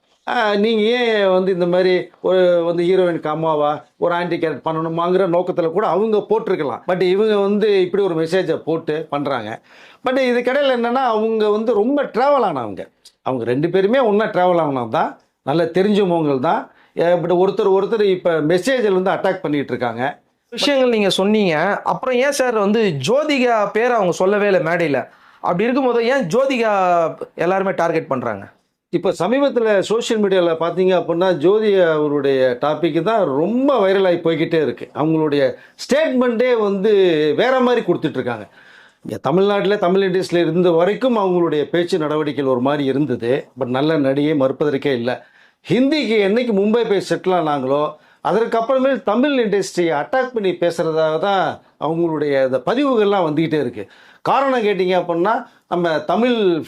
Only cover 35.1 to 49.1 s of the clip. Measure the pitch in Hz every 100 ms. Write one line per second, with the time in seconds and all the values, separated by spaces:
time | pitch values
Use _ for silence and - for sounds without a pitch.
35.1 | 160 156 143 127 - - - - 277 311
36.1 | 254 247 220 254 233 208 196 196 202 185
37.1 | 156 151 147 240 262 247 240 - 147 151
38.1 | 127 120 110 98 - - - - _ -
39.1 | - 131 180 202 202 185 208 180 190 196
40.1 | 185 165 175 165 170 175 160 180 208 262
41.1 | 226 190 180 170 151 143 170 175 185 147
42.1 | 151 143 127 135 123 135 147 135 135 147
43.1 | 120 117 143 - 123 123 127 151 156 135
44.1 | 139 147 151 131 131 147 139 143 120 120
45.1 | 120 - _ _ _ - 208 269 311 214
46.1 | 220 196 226 233 196 208 240 196 196 -
47.1 | 165 185 180 156 143 131 143 151 - _
48.1 | _ 139 196 220 226 226 262 269 262 -